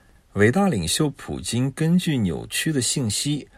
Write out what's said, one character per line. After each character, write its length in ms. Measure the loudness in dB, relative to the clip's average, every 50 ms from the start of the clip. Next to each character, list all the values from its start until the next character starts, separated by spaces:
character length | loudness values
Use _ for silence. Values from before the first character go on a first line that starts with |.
| _ _ _ _ _ _ _
伟 160 | 4 4 4
大 180 | 4 4 2 2
领 180 | 2 0 -2
袖 220 | -2 0 0 0 -2
普 320 | -2 -6 -10 -8 -8 -8
京 280 | -6 -4 -2 0 0 -2
根 260 | -2 0 2 2 4
据 200 | 2 2 2 0
扭 300 | 2 0 0 -2 -4 -8
曲 240 | -8 -6 -4 -2 0
的 100 | 0 0
信 280 | 0 0 -2 -2 -2 -2
息 400 | -2 -2 -2 -2 -4 -4 -6 -12 _